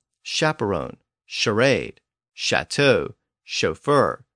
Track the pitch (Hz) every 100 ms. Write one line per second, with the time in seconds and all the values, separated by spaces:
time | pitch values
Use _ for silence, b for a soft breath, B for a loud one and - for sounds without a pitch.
0 | _ _ - - 156 151 104 90 64 -
1 | _ _ - - - 107 135 107 58 -
2 | _ _ _ - - - - - 143 101
3 | - - _ _ - - 92 80 - 143
4 | 92 - _